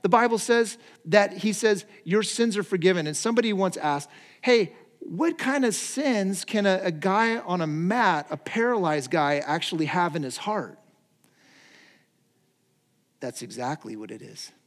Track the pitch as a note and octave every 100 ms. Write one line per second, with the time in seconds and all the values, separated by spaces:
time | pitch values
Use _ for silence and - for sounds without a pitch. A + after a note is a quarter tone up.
0 | G3 A#3 A#3 A3+ - A#3 A3+ - - -
1 | - G3+ G3+ G3 G#3 G3+ A3 G#3 - -
2 | - G3+ G#3+ - A#3 G3+ G3 F#3+ E3+ F3+
3 | D3+ D3+ A3+ A#3 A#3 G3+ F#3+ - D3+ C#3+
4 | - - - - - A#3+ F3+ - - _
5 | - F3 E4 E4 B3+ C#4 B3 G3 - -
6 | C#4+ A3+ F#3+ F#3+ - A3 G3+ F#3+ F#3+ D#3
7 | F#3+ G3 A3+ A3+ - F3+ D#3+ D3+ F3 A#3
8 | G#3+ D#3+ C#3+ D3+ - A3+ A#3 A#3 F3 D3+
9 | B2+ E3+ C#3+ D3 C#3 D#3+ - E3+ D3+ F3+
10 | F3 D#3+ C#3 A#2+ - G#3+ A#2 - _ _
11 | _ _ _ _ _ _ - - - _
12 | _ _ _ _ _ _ _ _ _ _
13 | _ _ C3 - C3+ A2 B2 D#3 A2 A2
14 | G#2+ A2 - - - _